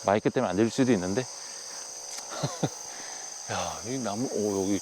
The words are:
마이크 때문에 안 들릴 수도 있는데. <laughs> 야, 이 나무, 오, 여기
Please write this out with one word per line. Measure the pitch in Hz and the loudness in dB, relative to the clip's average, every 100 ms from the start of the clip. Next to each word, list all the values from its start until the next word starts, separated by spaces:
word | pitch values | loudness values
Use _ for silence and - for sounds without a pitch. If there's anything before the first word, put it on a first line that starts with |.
| - | 4
마이크 | 104 139 | 6 4
때문에 | 135 107 | 2 2
안 | 92 | 4
들릴 | 113 | 4
수도 | - 127 | 6 6
있는데. | 104 92 101 | 6 4 0
<laughs> | 98 - - - - - - - - - - - - 1047 - - - - - - - - - | -2 -8 -12 -12 -10 -10 -10 -12 -10 -12 -10 -4 -4 -2 -4 -4 -12 -12 -10 -10 -12 -12 -6
야, | 95 87 80 101 | -4 -4 -6 -6
이 | 135 | -4
나무, | 107 107 131 | -2 -2 -2
오, | 101 104 98 | 0 2 2
여기 | 95 98 | 2 0